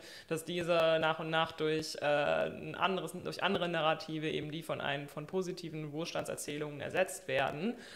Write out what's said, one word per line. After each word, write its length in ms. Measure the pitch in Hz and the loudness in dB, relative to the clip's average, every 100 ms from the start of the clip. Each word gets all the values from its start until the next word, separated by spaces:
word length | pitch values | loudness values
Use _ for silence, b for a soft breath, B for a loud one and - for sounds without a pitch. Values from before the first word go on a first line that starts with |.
| B B B | B B B
dass 160 | 160 | -4
diese 540 | 175 175 170 170 160 160 | -2 0 4 6 6 6
nach 200 | 156 160 | 4 2
und 100 | 160 | 2
nach 220 | 160 160 | 2 2
durch, 440 | - 156 156 156 - | 2 2 2 -2 0
äh, 40 | 147 | 4
ein 680 | 147 143 80 - - 156 - | 4 6 4 2 -2 -6 0
anderes, 380 | 185 185 160 180 | 2 2 -4 -6
durch 200 | - - | -6 -2
andere 260 | 180 185 175 | 0 0 0
Narrative, 600 | 165 156 160 - 156 156 | 2 2 2 -2 -4 -2
eben 220 | 151 151 | -2 -4
die 120 | 160 | -6
von 180 | - 139 | -6 -4
ein-, 260 | 131 143 143 | -2 -2 -4
von 200 | 156 151 | -10 -6
positiven 680 | 190 175 170 160 156 151 | -4 -4 -6 -8 -8 -6
Wohlstandserzählungen 880 | 147 170 - - - - 147 151 147 | -6 -4 -4 -4 -4 -4 -4 -4 -6
ersetzt 460 | - 175 190 - - | -2 0 0 -2 0
werden. 480 | 135 135 143 214 247 B | 2 2 0 -2 -2 B